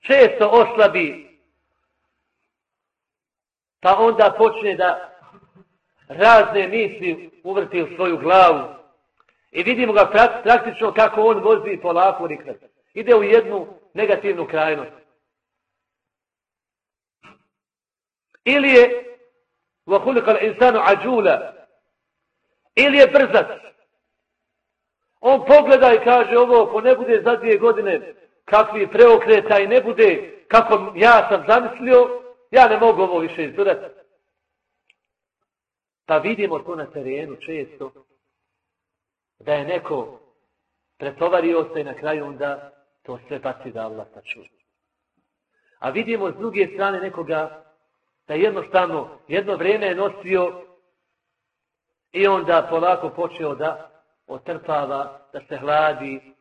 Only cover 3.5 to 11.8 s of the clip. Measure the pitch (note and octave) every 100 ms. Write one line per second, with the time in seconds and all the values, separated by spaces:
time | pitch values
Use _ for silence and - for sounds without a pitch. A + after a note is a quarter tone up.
3.5 | _ _ _ F#3 G3 A3+ A3 G#3 - A3
4.5 | A3 G#3 F3 F3+ E3+ - _ _ _ _
5.5 | _ _ _ _ _ _ C#3+ G#3+ A3+ G#3+
6.5 | G#3+ F#3 A3 G#3+ A3+ F#3 D#3+ - _ F3
7.5 | F#3+ G3+ F3+ D#3 E3+ F#3 D#3+ C#3+ F#3 F3+
8.5 | D3+ - - _ _ _ _ _ _ _
9.5 | - F3 A#3+ A#3+ G#3 G3 G#3 A#3 - G#3
10.5 | A#3+ A#3 - A3 G#3+ A3 G#3 A3 G#3+ F#3+
11.5 | G#3+ G#3 F3+